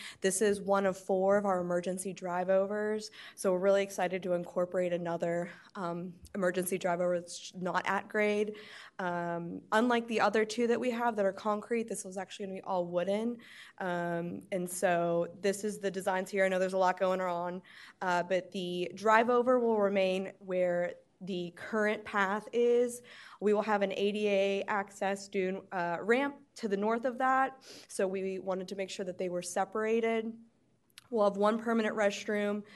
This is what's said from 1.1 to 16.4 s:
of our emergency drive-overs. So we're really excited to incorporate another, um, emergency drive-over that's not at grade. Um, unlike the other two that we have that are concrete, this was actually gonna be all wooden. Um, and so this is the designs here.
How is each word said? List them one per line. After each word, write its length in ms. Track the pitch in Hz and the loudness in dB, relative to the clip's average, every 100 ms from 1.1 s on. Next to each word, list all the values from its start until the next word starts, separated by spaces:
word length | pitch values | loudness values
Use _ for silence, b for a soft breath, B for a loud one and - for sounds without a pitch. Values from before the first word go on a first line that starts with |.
| 190 190 202 | 2 4 4
of 100 | 202 | 4
our 140 | 185 | 0
emergency 520 | 180 175 180 185 196 | 0 -2 -2 -4 -6
drive-overs. 1000 | 175 185 175 180 190 196 208 214 214 214 B B - | -6 -4 -2 2 2 2 0 -2 -4 -6 B B -4
So 160 | 202 | 0
we're 80 | 180 | 2
really 240 | 196 196 | 4 4
excited 360 | 196 196 180 185 | 2 -2 -2 -2
to 80 | 180 | -2
incorporate 600 | 175 175 - 180 185 180 | -2 -2 -2 -2 0 0
another, 560 | 170 170 170 170 170 180 B B 208 | 0 -2 -2 0 -2 -4 B B -8
um, 360 | 175 170 180 - - | -6 -6 -8 -12 -12
emergency 420 | 208 180 185 185 185 | -2 0 0 -2 -2
drive-over 440 | 185 175 180 175 | 0 0 0 -2
that's 320 | 175 - - 185 | -4 -12 -14 -6
not 240 | 180 170 - | -2 -2 0
at 220 | 196 - | -2 -2
grade. 460 | 214 208 208 208 214 B B B - | 0 2 2 -2 -6 B B B -6
Um, 640 | 180 175 175 170 170 185 - | -4 -2 -2 -4 -6 -8 0
unlike 380 | 214 247 233 233 | 2 4 2 0
the 120 | 214 | 2
other 240 | 208 220 | 4 4
two 220 | 214 - 233 | 2 0 0
that 120 | 226 | 2
we 120 | 247 | 0
have 240 | 226 240 220 | 0 0 2
that 80 | |
are 80 | 196 | 0
concrete, 560 | 190 214 208 - 233 226 | 0 -2 -2 -2 -4 -2
this 160 | 196 | -8
was 140 | 190 190 | -8 -10
actually 280 | 185 - 196 | -10 -10 -10
gonna 120 | 190 | -8
be 60 | |
all 200 | - 190 | -4 -2
wooden. 540 | 175 175 180 202 233 240 B B B - | 0 0 0 0 -2 -6 B B B -8
Um, 640 | 190 175 175 170 175 - - | -4 -2 -2 -2 -4 -8 -6
and 180 | 190 180 | -6 -4
so 600 | - 185 175 170 170 170 - | 0 2 2 2 2 0 -2
this 220 | 196 196 | -2 0
is 160 | 214 196 | -4 -4
the 120 | 196 | -4
designs 400 | 185 185 185 196 | -2 -2 -2 -2
here. 140 | 202 | 2